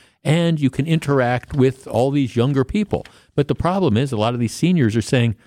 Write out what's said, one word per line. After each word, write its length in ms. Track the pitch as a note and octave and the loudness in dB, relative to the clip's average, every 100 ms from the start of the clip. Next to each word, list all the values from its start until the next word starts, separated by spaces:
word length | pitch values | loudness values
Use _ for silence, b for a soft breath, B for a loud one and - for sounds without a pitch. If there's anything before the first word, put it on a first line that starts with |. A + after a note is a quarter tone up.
| b b | b b
and 360 | C#3+ E3 E3+ D#3 | 0 0 2 0
you 120 | D#3 | -2
can 160 | - D#3+ | -2 -2
interact 680 | D#3+ C#3+ C#3 A#2+ B2 - | -2 0 0 0 -2 -4
with 340 | C#3 C3 C3 - | 0 0 0 -4
all 220 | A2 C3+ | -2 0
these 260 | C#3+ B2+ A#2 | 0 -2 0
younger 280 | B2+ C3+ | 0 0
people. 420 | B2+ G#3 G3+ - - B B - | 0 -2 -2 -4 -6 B B -4
But 120 | C#3 | -2
the 60 | B2 | -2
problem 420 | E3 F#3+ D#3+ G#2+ | -2 0 0 0
is 140 | C#3 | 0
a 60 | G#2+ | -2
lot 160 | A2+ | -2
of 60 | B2 | -2
these 120 | A2+ | -4
seniors 440 | - E3 F3 A2+ A2+ | -2 0 2 2 0
are 60 | |
saying, 320 | - B2+ A#2 - | 0 2 0 -2